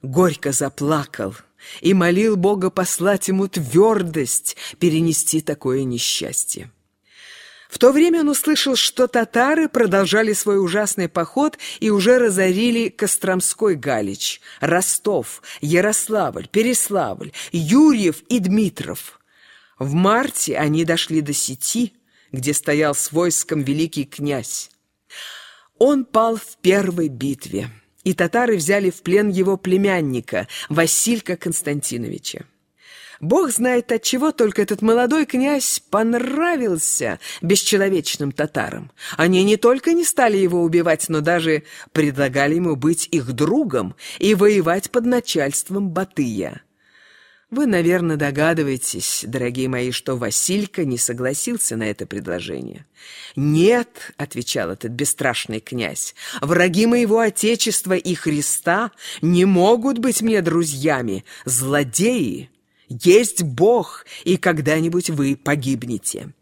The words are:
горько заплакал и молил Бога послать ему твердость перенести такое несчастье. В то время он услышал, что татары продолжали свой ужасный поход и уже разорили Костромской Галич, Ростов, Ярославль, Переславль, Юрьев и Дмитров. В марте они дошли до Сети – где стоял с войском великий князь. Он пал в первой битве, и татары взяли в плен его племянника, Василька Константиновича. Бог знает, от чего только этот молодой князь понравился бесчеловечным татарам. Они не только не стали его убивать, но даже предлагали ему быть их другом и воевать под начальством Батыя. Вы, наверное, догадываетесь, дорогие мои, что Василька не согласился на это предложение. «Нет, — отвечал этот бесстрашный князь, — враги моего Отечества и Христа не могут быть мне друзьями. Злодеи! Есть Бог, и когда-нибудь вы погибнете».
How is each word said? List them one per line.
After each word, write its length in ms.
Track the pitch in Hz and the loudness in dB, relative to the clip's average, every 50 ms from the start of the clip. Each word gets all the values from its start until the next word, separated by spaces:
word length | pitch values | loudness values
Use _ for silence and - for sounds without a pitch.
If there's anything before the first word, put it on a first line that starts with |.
горько 500 | - 139 127 165 185 175 147 - - 143 | -10 -2 2 4 4 4 2 0 -4 -4
заплакал 840 | 131 - 143 135 - - 143 143 156 151 143 - - - 107 98 - - - _ _ _ - - - - | -2 -2 -2 -4 -4 -4 -2 0 0 0 -2 -6 -8 -8 -6 -8 -8 -10 -20 _ _ _ -20 -20 -18 -2
и 140 | - 170 196 | 2 2 4
молил 420 | 190 175 175 175 185 220 226 214 | 4 4 4 4 4 2 2 2
Бога 340 | 185 175 196 208 196 180 185 | 2 2 2 2 2 -2 -2
послать 600 | - - 185 175 - - 170 196 202 190 - - | 0 -2 -2 -2 -2 -2 0 0 0 0 0 0
ему 180 | 185 190 196 | 0 0 0
твердость 1080 | 190 - 185 151 120 117 165 208 226 220 208 185 170 156 160 135 - - - - - - - - - - | -2 -2 -6 -6 2 4 6 6 6 4 2 -2 -2 -2 -4 -4 -2 -4 -4 -4 -6 -10 -8 -14 -16 -6
перенести 640 | _ - 175 156 160 165 165 156 - - - - 160 | _ 0 2 2 2 2 2 0 0 -2 0 -2 -2
такое 460 | 156 - 147 147 - 131 127 135 135 | -2 -2 -6 -4 -2 -2 -2 -2 -2
несчастье. 840 | 127 123 120 - - - - - - - - - - - - - - _ _ _ _ _ _ _ _ _ - - - - - - - - - - _ | -4 -4 -4 -4 -4 -4 -4 -6 -6 -6 -6 -6 -6 -8 -10 -10 -18 _ _ _ _ _ _ _ _ _ -20 -20 -20 -20 -20 -20 -20 -20 -20 -20 _
В 80 | - | 0
то 160 | - - 254 277 | 6 6 6 8
время 280 | 294 320 349 330 339 | 8 4 4 4 2
он 80 | 311 294 | 2 2
услышал, 460 | 285 - - 302 302 - - 277 262 | 0 0 0 0 0 0 0 0 0
что 320 | 233 - - - - 254 | 0 0 -2 0 0 0
татары 640 | 240 - 240 226 220 - 233 254 269 311 320 320 294 | 2 2 0 0 0 2 2 2 2 2 2 0 0
продолжали 640 | _ 240 233 196 175 196 196 170 196 214 220 214 208 | _ 2 2 4 4 2 2 4 2 2 2 2 0
свой 280 | - - 208 202 196 | 0 0 0 2 2
ужасный 460 | 190 170 165 208 214 196 - - 180 | 0 0 0 -2 -2 -2 -2 -4 -4
поход 500 | 165 _ 175 165 - - 262 285 302 - - - - - - | -2 _ -4 -4 -2 0 0 0 0 0 -6 -14 -14 -8 -2
и 100 | - 220 | 0 2
уже 280 | 208 202 180 220 254 | 2 4 4 4 6
разорили 720 | 254 240 226 185 185 190 185 180 196 226 240 233 233 226 - | 6 4 2 2 2 2 2 2 2 2 2 2 0 -2 -2
Костромской 840 | - - 208 202 - - - 190 185 185 - - - - 220 208 180 | -4 -4 -2 -2 -2 -2 -2 -2 -2 0 -2 -4 -4 0 0 0 0
Галич, 680 | 147 120 143 127 110 104 98 98 - - - - - _ - - - | 0 -2 -2 -2 0 -2 -4 -4 -6 -6 -6 -6 -8 _ -20 -10 -6
Ростов, 840 | - 151 208 - 175 - - - _ 214 196 151 120 - - - _ - - - | -2 0 0 0 0 0 -4 -2 _ 0 -2 -2 -2 -4 -12 -18 _ -18 -14 -10
Ярославль, 880 | - 147 165 175 190 208 214 - - - 220 208 180 135 95 - - - | -4 0 2 2 2 2 0 -2 -2 -2 -2 -2 -2 -2 -4 -6 -12 -2
Переславль, 840 | - 202 226 240 247 - - - 202 190 151 110 95 - - - - - - - - | 0 0 2 2 2 0 -2 0 0 -2 -2 -2 -4 -8 -12 -14 -14 -14 -12 -6 -4
Юрьев 680 | 175 160 151 208 277 311 311 277 220 202 170 151 - _ | -4 0 4 6 6 8 6 6 4 2 0 0 -2 _
и 120 | _ 240 247 | _ -2 0
Дмитров. 840 | 180 185 190 214 214 185 - - - - 90 - - - - _ _ _ _ _ _ _ - - _ _ _ _ | 2 2 2 2 2 0 -2 -6 -10 -10 -10 -12 -12 -18 -20 _ _ _ _ _ _ _ -20 -20 _ _ _ _
В 140 | 131 139 143 | -6 -2 0
марте 640 | 165 185 196 214 233 277 269 - - - - 127 | 2 4 4 4 2 0 -2 -4 -4 -4 -4 -2
они 260 | - 151 147 151 160 170 | -2 0 0 2 0 2
дошли 380 | 160 165 160 - - 160 156 | 0 0 -2 -2 -2 -2 -2
до 100 | 151 147 | -2 -2
Сети – 640 | 147 - - - 131 - - - - 226 247 208 _ _ _ _ _ _ _ _ | -4 -4 -4 -6 -6 -6 -6 -4 -2 -2 -2 -2 _ _ _ _ _ _ _ _
где 220 | - 131 123 143 147 | -10 -6 -4 -2 -2
стоял 420 | - - - 147 147 156 151 143 | -2 0 0 0 2 2 0 0
с 160 | - - - | -2 -4 -2
войском 500 | 147 160 175 175 160 - - - 156 151 | 0 0 0 2 0 -2 -4 -2 -2 -2
великий 440 | 139 131 143 151 165 165 - 151 135 | -2 -2 0 -2 -2 -2 -4 -6 -8
князь. 640 | 127 - - 143 147 143 131 117 - - - - - _ _ _ _ _ _ _ _ - - - - - - - - - _ _ _ _ | -8 -8 -8 -6 -4 -4 -4 -6 -8 -10 -10 -12 -12 _ _ _ _ _ _ _ _ -18 -18 -16 -16 -18 -20 -20 -20 -20 _ _ _ _
Он 280 | _ 226 269 294 269 247 | _ 4 4 4 2 0
пал 320 | _ - 220 226 226 226 | _ 2 2 2 2 0
в 200 | 214 - - - _ | -4 -8 -14 -20 _
первой 460 | - 180 185 202 196 185 185 175 165 | 2 2 4 4 2 0 0 -2 -2
битве, 600 | 151 131 117 131 139 139 - - - - 98 120 120 113 - _ _ _ _ _ | -4 -4 -4 -4 -4 -4 -6 -8 -8 -8 -6 -6 -8 -12 -18 _ _ _ _ _
и 100 | 185 185 | -2 0
татары 440 | - 175 170 - 233 247 240 220 | 0 0 2 2 0 2 2 0
взяли 320 | 185 151 156 196 202 196 185 | 0 0 0 0 2 2 0
в 120 | 170 - | -2 -2
плен 280 | _ 165 180 202 208 214 | _ 2 2 2 2 2
его 280 | 180 185 185 185 196 | 2 2 2 2 0
племянника, 880 | 190 _ 185 185 190 196 202 190 180 160 139 127 120 117 - - 92 101 - - - - - | 0 _ 0 2 2 2 2 2 0 0 -2 -2 -4 -6 -4 -4 -4 -4 -6 -10 -14 -8 -4
Василька 680 | 151 156 165 160 - - - 220 240 220 - - 180 | 0 0 2 2 2 0 0 0 0 -2 -2 -6 -8
Константиновича. 1080 | 170 - 175 170 - - 147 147 147 - - - 120 117 - - - _ - - - - _ _ _ _ _ _ _ _ - - - - - - - | -6 -4 -6 -4 -4 -4 -4 -4 -4 -4 -6 -6 -6 -8 -8 -10 -10 _ -12 -12 -12 -16 _ _ _ _ _ _ _ _ -20 -20 -20 -20 -20 -18 -10
Бог 300 | - 160 240 349 381 277 | -2 2 2 2 2 0
знает, 420 | 226 - 233 254 254 240 240 - | -2 -2 0 2 0 0 0 0
от 120 | 233 226 - | -4 -2 -2
чего 280 | - - 254 277 320 | -2 -2 0 0 -2
только 300 | 294 - 240 214 196 - | 2 2 0 0 2 0
этот 220 | 202 - 214 190 208 | -2 -2 -2 0 2
молодой 420 | 220 226 240 247 240 294 320 302 | 2 4 4 4 2 2 0 0
князь 560 | - - 254 262 277 294 277 254 - - - _ _ | 0 0 0 0 0 0 0 -2 -2 -4 -6 _ _
понравился 1300 | - 208 220 226 233 240 247 254 262 302 330 349 349 294 247 214 180 160 - - - - 131 113 90 - - - - - | 0 0 0 2 0 0 -2 -2 -2 -2 0 0 0 0 0 -2 -2 -2 -2 -2 -2 -2 -2 -4 -6 -6 -10 -16 -12 -8
бесчеловечным 880 | - 170 196 196 - - 214 196 196 196 190 170 147 - - - 147 139 | 0 0 2 2 2 0 0 2 2 2 0 0 -2 -4 -6 -4 -4 -4
татарам. 600 | 131 - 147 156 _ 135 95 - - 55 - - _ _ - - - | -2 -4 -4 -4 _ -4 -6 -4 -6 -10 -14 -16 _ _ -16 -12 -2
Они 260 | - 160 175 185 180 190 | 0 2 4 4 4 4
не 140 | 202 214 | 4 2
только 360 | 208 - 233 254 269 - 330 339 | 4 4 4 4 4 2 2 2
не 100 | 339 339 | 2 0
стали 340 | - - - 254 226 208 | 0 0 2 2 2 4
его 240 | 196 196 175 175 175 | 2 2 2 2 2
убивать, 480 | 170 165 160 175 165 170 160 156 - - | 0 2 2 2 4 2 0 0 0 -4
но 120 | 160 156 | -2 -2
даже 420 | 147 165 175 175 160 160 156 147 151 - - - - _ _ | 0 0 0 2 2 0 0 0 -2 -8 -20 -20 -20 _ _
предлагали 640 | 160 151 147 135 135 139 131 127 139 139 143 156 | 0 0 0 0 0 -2 0 2 0 0 2 2
ему 200 | 170 175 170 151 | 0 0 0 -2
быть 320 | 131 123 156 170 - - - | 0 0 0 0 0 -2 -2
их 220 | - 160 127 120 131 | -2 -2 -2 -2 -2
другом 600 | 113 147 165 214 294 311 202 - 123 98 92 - _ - - - - | 0 0 2 2 2 0 0 -2 -2 -2 -4 -8 _ -18 -18 -6 -2
и 160 | - 202 214 | 2 2 4
воевать 560 | 180 202 208 214 196 175 165 170 196 - - | 4 4 4 4 4 2 2 0 -2 -2 -2
под 140 | - 247 233 | -2 0 0
начальством 840 | 247 247 240 233 - - 170 139 143 143 - - - 185 202 202 190 | 2 0 0 0 -2 -2 0 0 0 -2 -4 -6 -4 -4 -4 -4 -2
Батыя. 720 | 160 180 196 196 _ - 143 120 107 98 90 65 - - _ _ _ _ _ _ _ _ _ _ _ _ _ _ _ _ _ _ | -4 -4 -6 -4 _ -2 -2 -2 -2 -4 -6 -6 -8 -14 _ _ _ _ _ _ _ _ _ _ _ _ _ _ _ _ _ _
Вы, 160 | 226 254 294 | -4 -2 0
наверное, 520 | 254 196 175 170 170 180 180 170 165 156 | 2 2 2 2 2 2 2 0 0 0
догадываетесь, 1080 | 143 147 143 135 143 151 160 170 160 151 139 135 127 - - - - - - - - - | 0 -2 -2 0 0 2 2 2 0 0 -2 -2 -4 -4 -6 -6 -6 -6 -6 -6 -6 -6
дорогие 440 | 104 120 131 123 123 120 131 131 131 | -6 -4 -4 -4 -2 -2 -2 -4 -2
мои, 220 | 127 123 123 127 | -2 -2 -2 -4
что 260 | 120 - - - 131 | -4 -6 -4 -4 -4
Василька 680 | 120 120 107 - - - - 180 208 208 190 - - 165 | -4 -4 -2 -2 -2 -2 0 0 -2 -2 -4 -4 -4 -2
не 140 | 139 123 | -2 -2
согласился 800 | 120 - - 120 120 127 127 143 - - 240 240 226 - - 113 | -2 -2 -4 -4 -2 -4 -4 -4 -4 -4 -4 -4 -4 -4 -4 -4
на 60 | 113 113 | -4 -4
это 220 | 107 104 - 98 | -4 -4 -6 -8
предложение. 800 | - - 101 92 92 87 90 - - 82 65 64 55 50 - - _ _ _ - - - - - - - | -10 -8 -10 -6 -6 -6 -6 -6 -8 -10 -10 -10 -12 -14 -18 -20 _ _ _ -20 -20 -20 -20 -20 -12 -6
«Нет, — 760 | 139 139 147 151 160 170 208 240 240 - _ _ - - - - | -2 0 2 4 4 4 4 4 2 0 _ _ -20 -20 -20 -10
отвечал 540 | - 143 - - - 120 - - 131 98 85 | -10 -10 -10 -8 -10 -8 -6 -4 -4 -4 -6
этот 200 | 95 - - 113 | -6 -8 -8 -10
бесстрашный 680 | 120 120 143 - 156 - 135 131 117 - - - 107 110 | -6 -4 -4 -4 -2 -2 -2 -2 -2 -2 -6 -6 -8 -10
князь, — 520 | _ - 131 123 113 82 - - - - - - - - - - | _ -8 -6 -6 -6 -6 -6 -8 -10 -10 -12 -14 -16 -14 -10 -6
враги 440 | - 143 170 175 175 185 165 190 220 | -2 0 2 2 2 2 2 2 2
моего 340 | 233 240 240 240 208 214 226 | 4 4 2 2 2 2 2
Отечества 720 | 233 214 202 - - 214 233 233 - 226 202 - - 185 190 | 2 0 -2 0 0 0 0 0 0 -2 -2 -4 -2 -2 -2
и 220 | 180 - 175 175 | -2 0 -2 -4
Христа 760 | 151 - 165 151 147 143 - - - - 175 170 202 233 220 _ _ - - - - | -2 -2 -2 -2 -2 -2 -4 -4 -4 -2 0 0 0 -2 -4 _ _ -16 -16 -10 -2
не 240 | - 165 175 175 185 | 0 2 4 4 4
могут 520 | 196 190 180 175 202 233 240 220 277 277 233 | 6 6 6 6 6 4 4 2 -2 -2 0
быть 220 | 226 262 233 - | 0 -2 -2 0
мне 200 | 208 226 220 202 | 0 0 0 2
друзьями. 840 | 175 165 156 170 170 156 143 135 139 156 147 131 123 113 95 95 - - - - - | 0 0 0 0 0 -2 -4 -2 0 0 0 0 -2 -4 -6 -6 -8 -12 -20 -12 -6
Злодеи! 1040 | 131 123 123 131 135 143 143 143 127 110 - 185 226 254 233 156 110 87 - - - _ _ _ _ _ _ _ _ | -4 -2 -2 -2 0 0 0 0 0 -2 0 0 2 2 0 -2 -2 -4 -8 -12 -16 _ _ _ _ _ _ _ _
Есть 540 | 131 113 - - 185 214 247 - - - 180 | -14 0 4 6 8 8 6 4 -2 -4 -4
Бог, 640 | 151 123 120 170 214 240 233 170 - - - - - - - - | -4 0 2 4 4 4 4 0 -4 -10 -18 -20 -20 -20 -8 -2
и 100 | 160 170 | 0 0
когда-нибудь 720 | 156 - 185 165 151 143 147 156 160 160 170 165 180 180 - | 2 2 0 0 2 0 0 0 2 0 0 0 -2 -2 -2
вы 280 | 165 147 139 135 139 | -2 0 0 0 0
погибнете». 960 | - _ 151 147 147 123 135 135 117 120 120 120 101 - - - 101 - - - _ | -2 _ -2 -2 0 0 -2 -4 -4 -4 -6 -8 -6 -6 -8 -8 -8 -12 -14 -18 _